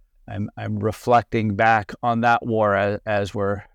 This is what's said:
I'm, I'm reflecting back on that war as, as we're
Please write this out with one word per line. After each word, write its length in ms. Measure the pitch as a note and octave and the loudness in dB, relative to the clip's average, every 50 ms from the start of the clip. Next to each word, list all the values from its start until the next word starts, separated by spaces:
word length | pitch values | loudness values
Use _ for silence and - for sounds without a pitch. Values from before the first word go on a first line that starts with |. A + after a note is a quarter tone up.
| _ _ _ _ _ | _ _ _ _ _
I'm, 220 | - G#2 G2 G#2 - - | -10 -8 -8 -8 -8 -8
I'm 220 | A2+ G#2+ G#2+ G#2+ G#2 | -10 -8 -6 -4 -2
reflecting 760 | G#2 A2 G#2 - - B2 A#2+ A#2 A2 - - A#2 G#2+ G#2+ G2 | -2 -4 -4 -4 0 2 4 4 2 0 -2 -2 0 0 0
back 380 | G2+ A2+ A2+ A2+ G#2+ G2+ - - - | 2 4 4 4 2 0 -4 -10 -6
on 200 | - A#2+ A#2 A#2 | -4 -2 -2 2
that 220 | A#2+ A#2+ A#2+ - - | 2 2 2 2 0
war 320 | B2 A2 A2 G#2+ G#2 G2+ | -2 0 2 2 2 2
as, 240 | G2 G#2 G2+ G#2 G2+ - | 2 2 0 -2 -4 -4
as 300 | A2 G#2 G2+ G2+ F#2 - | -2 -2 -2 -2 -2 -4
we're 260 | G#2 G2 G2+ G2+ F#2+ - _ | -4 -2 -2 -4 -4 -8 _